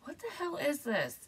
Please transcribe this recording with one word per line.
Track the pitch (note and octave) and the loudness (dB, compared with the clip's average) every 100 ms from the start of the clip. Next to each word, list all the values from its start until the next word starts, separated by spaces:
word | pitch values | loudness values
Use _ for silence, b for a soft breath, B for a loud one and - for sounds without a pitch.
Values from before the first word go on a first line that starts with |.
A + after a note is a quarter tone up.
| - | -12
What | - | -8
the | A#4 - | -6 -2
hell | F4 E4+ | -2 2
is | C#4+ D4 | 2 2
this? | - G#3+ C3+ - | 2 2 2 -2